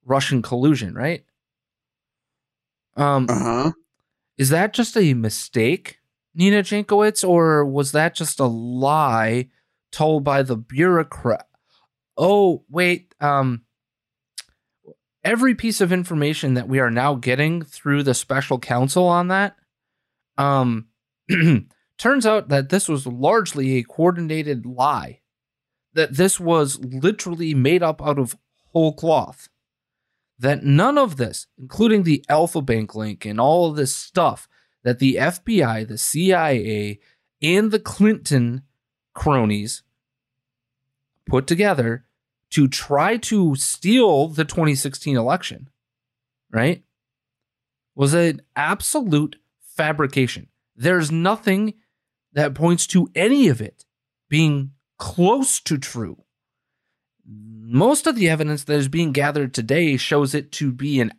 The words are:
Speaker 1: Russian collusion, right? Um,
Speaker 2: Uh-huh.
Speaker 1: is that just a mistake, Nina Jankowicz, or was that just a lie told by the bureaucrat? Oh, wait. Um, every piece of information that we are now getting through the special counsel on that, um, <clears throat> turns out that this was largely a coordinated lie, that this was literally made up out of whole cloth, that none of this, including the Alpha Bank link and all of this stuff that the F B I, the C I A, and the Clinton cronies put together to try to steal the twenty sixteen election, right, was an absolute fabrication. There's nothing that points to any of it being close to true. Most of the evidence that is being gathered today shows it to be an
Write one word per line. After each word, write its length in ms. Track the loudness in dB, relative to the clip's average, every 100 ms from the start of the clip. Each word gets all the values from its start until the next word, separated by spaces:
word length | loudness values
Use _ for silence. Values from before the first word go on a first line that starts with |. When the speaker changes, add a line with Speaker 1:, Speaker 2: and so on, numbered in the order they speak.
Speaker 1:
Russian 360 | -2 -2 0 -2
collusion, 520 | -2 0 2 2 -2
right? 300 | -6 -6 -6 -12 _ _ _ _ _ _ _ _ _ _ _ _ _ _ _ _ -4
Um, 300 | 0 0 0
Speaker 2:
Uh-huh. 440 | -2 -2 -2 -2 -4 _ _ _ _ _ -4
Speaker 1:
is 100 | 0
that 220 | 0 0
just 240 | -2 -2 2
a 180 | 2
mistake, 840 | 2 -2 -4 -6 -2 0 -2 -8 -20 _ _ _
Nina 280 | 0 4 4
Jankowicz, 640 | 0 -4 0 2 2 0 2
or 380 | 4 4 4
was 280 | 2 0 -2
that 220 | 0 0
just 260 | -2 -6 -2
a 60 | -2
lie 1000 | -2 -6 -2 0 2 2 0 0 -2 -4 _ _ _ _
told 320 | -2 0 2
by 180 | 2 0
the 140 | 0 -4
bureaucrat? 920 | -6 0 2 2 0 -4 -2 -2 -4 _ _ _ _ _ _ -2
Oh, 480 | 2 4 4 2 -4
wait. 460 | -2 0 0 -6 _
Um, 420 | 0 2 0 -2 -10 _ _ _ _ _ _ -20 -20 _ _ _ -20 -20 _ _
every 320 | -4 0 2
piece 260 | 2 -2 0
of 100 | 0
information 600 | 0 -2 -2 -2 -2 0
that 140 | 0 0
we 100 | 0
are 100 | 0
now 240 | 2 0
getting 480 | 0 -2 0 0 -2
through 400 | -8 -8 -2 0
the 120 | 0
special 440 | -2 -2 -4 -2 -4
counsel 480 | -2 0 0 2 2
on 220 | 2 0
that, 280 | 0 -2 -6 _ _ _ _ _ _ _ -4
um, 500 | 0 2 0 -2 -8 _ _ _ -4
<clears throat> 400 | 2 4 2 0 _ _ -4
turns 260 | 0 2 2
out 220 | 0 0
that 220 | -2 0
this 180 | -2 -2
was 180 | -4 -4
largely 680 | -2 0 2 0 -4 -2 -2
a 60 |
coordinated 840 | -2 0 0 0 -4 -6 -4 -6 -8
lie, 540 | -2 -2 -2 -6 -16 _ _ _ _ _ _ _
that 240 | -2 -2 2
this 240 | 0 0
was 380 | 0 2 0 -4
literally 760 | -10 -2 -2 -2 -6 -6 -2
made 280 | 0 2 2
up 180 | 0 -2
out 160 | -4 -2
of 180 | -4 -6 _ _ _
whole 200 | 0 0
cloth, 540 | 0 0 0 0 -10 -20 _ _ _ _ _ _ _ _ _
that 240 | -2 0
none 340 | 2 2 4 2
of 200 | 0 -2
this, 300 | -6 -8 -16 _
including 460 | -14 0 2 4
the 200 | 2 0 0
Alpha 340 | 0 0 -2
Bank 320 | -2 -2 -4
link 300 | -8 -10 -10
and 160 | -8 0
all 280 | 2 2 2
of 80 | -2
this 180 | -4
stuff 540 | -6 -6 0 0 -2 -12 _ _ _
that 140 | -4 0
the 180 | 0 2
F 260 | -2 -4
B 180 | -2 0
I, 200 | 0 -2
the 140 | -8 -8
C 340 | -6 -2 2
I 180 | 2 2
A, 480 | 0 -2 -4 -6 -10 _ _ _ _
and 280 | 0 2 2
the 80 | -2
Clinton 840 | -4 2 2 2 0 0 0 -4 -12 _ _ _ _
cronies 680 | -4 0 2 2 -2 -6 -12 _ _ _ _ _ _ _ _ _ _ _ _ _ _ -2
put 220 | -2 0
together 560 | 0 2 2 0 -4 -10 _ _ _ _
to 180 | 2 2
try 480 | 2 -2 0 2 -2
to 400 | -2 0 2 0
steal 720 | -4 -4 2 4 6 4 2
the 160 | -2
twenty 320 | -4 0 0 0
sixteen 400 | -4 -6 -2 0
election, 520 | 0 -2 -6 -14 -20 _ _ _ _ _ _ _ _
right, 320 | -2 -2 -2 _ _ _ _ _ _ _ _ _ _ _ -2
was 180 | 2
an 260 | 4 2 -2 -8
absolute 840 | -6 -4 -4 -4 -4 0 0 0 -6 _ _
fabrication. 840 | -12 -4 -2 0 -2 0 -2 -4 -16 _ _ _
There's 340 | 0 0 0
nothing 640 | 0 -2 -2 0 0 -2 -6 _ _ _ _ _
that 220 | -2 -2
points 320 | 0 0 2 2
to 240 | 0 0
any 340 | 0 2 4 4
of 120 | 2
it 240 | -4 -14 _ _ _ _ _
being 420 | 2 2 2 -4 -12 _ -16
close 600 | -10 0 2 2 0 -4
to 140 | -2 -4
true. 440 | -4 -10 -10 -12 _ _ _ _ _ _ _ _ _ _ -20
Most 800 | -20 -20 -20 -2 2 4 2 0
of 80 | 0
the 120 | 0
evidence 340 | 2 0 -2
that 100 | -2 0
is 120 | 0
being 240 | 0 0
gathered 400 | 0 -2 -2 -4
today 440 | -4 -2 0 2 0
shows 380 | 0 0 0
it 180 | -2 -6
to 180 | -4 -4
be 280 | -4 -2 0
an 120 | 0